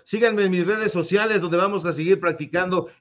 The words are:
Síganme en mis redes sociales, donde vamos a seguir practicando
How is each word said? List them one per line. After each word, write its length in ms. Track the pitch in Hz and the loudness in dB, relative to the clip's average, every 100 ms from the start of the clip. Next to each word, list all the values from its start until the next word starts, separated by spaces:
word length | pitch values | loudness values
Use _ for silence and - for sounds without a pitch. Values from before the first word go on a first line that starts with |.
Síganme 400 | - 214 233 208 | -6 0 2 2
en 80 | 196 | 2
mis 160 | 180 175 | 2 0
redes 240 | 214 214 | 0 -2
sociales, 500 | 180 156 196 220 214 | -2 0 0 2 0
donde 160 | 170 170 | 0 0
vamos 260 | 196 202 170 | 2 0 -4
a 80 | |
seguir 260 | 143 165 190 | -4 0 2
practicando 720 | 175 151 147 170 185 185 - - | 2 -4 -4 -2 0 -2 -4 -6